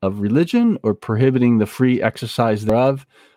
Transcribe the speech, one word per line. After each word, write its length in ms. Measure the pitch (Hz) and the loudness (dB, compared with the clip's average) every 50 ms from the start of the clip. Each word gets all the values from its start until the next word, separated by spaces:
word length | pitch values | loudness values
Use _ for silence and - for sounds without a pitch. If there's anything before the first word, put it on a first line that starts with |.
of 180 | 98 95 101 104 | -6 -4 -4 -2
religion 580 | 202 - 117 151 175 170 - 240 240 226 196 - - | -2 0 0 0 0 0 0 0 2 0 0 0 -2
or 100 | 110 101 | -4 -4
prohibiting 640 | - - - 107 113 131 135 131 127 123 120 117 | -4 -4 -4 0 2 2 2 2 2 2 2 2
the 80 | 110 104 | 2 0
free 360 | 107 - - 127 127 127 - | -2 -2 0 0 2 2 0
exercise 640 | - 110 - - 120 113 - - 117 113 107 104 107 | 0 -2 -4 -6 -10 -8 -2 -2 0 0 0 -2 -2
thereof 420 | 107 110 120 131 135 139 139 - _ _ _ _ _ _ | 0 2 2 2 2 0 -2 -8 _ _ _ _ _ _